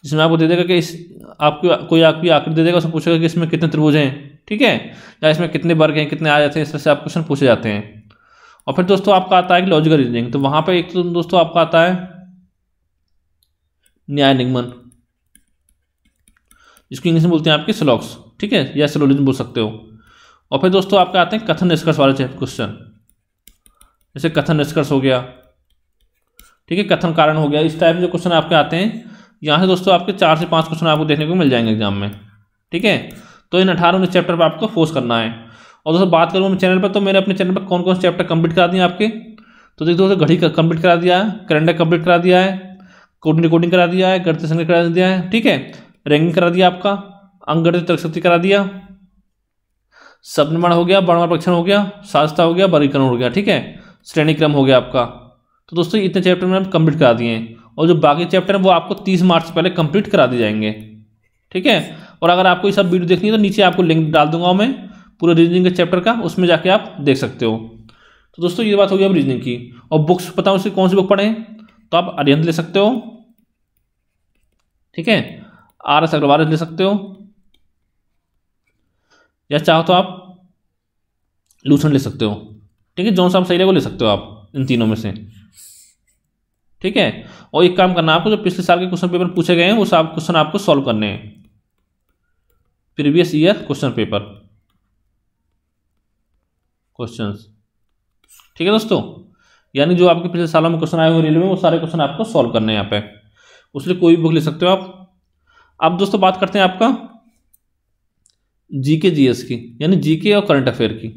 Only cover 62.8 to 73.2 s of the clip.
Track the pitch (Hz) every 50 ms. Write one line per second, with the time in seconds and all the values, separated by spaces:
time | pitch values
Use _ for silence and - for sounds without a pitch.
62.8 | 196 180 185 185 175 170 180 180 190 208 220 214 208 196 196 - 196 180 170 190
63.8 | 180 165 160 160 160 156 156 156 147 151 160 165 175 180 180 190 214 262 269 -
64.8 | - - - - - _ _ _ - 170 170 160 170 170 175 180 185 180 175 -
65.8 | 175 170 185 180 175 220 240 226 190 165 - 190 185 170 170 160 160 180 190 214
66.8 | - - - - 143 143 131 131 - 110 - - 123 113 110 113 110 113 - -
67.8 | - - _ _ _ _ _ _ _ _ _ - 165 180 180 - 233 214 202 202
68.8 | 196 190 196 190 190 196 190 165 135 135 131 120 - 127 120 120 - - - -
69.8 | - _ 156 156 151 151 180 180 - - - - 185 196 196 190 190 214 - 190
70.8 | 190 185 190 196 180 185 208 190 202 214 226 226 - - - - - _ _ _
71.8 | _ _ - 165 185 185 - - 143 135 139 156 160 170 160 165 165 - - 196
72.8 | 202 214 254 226 - - - -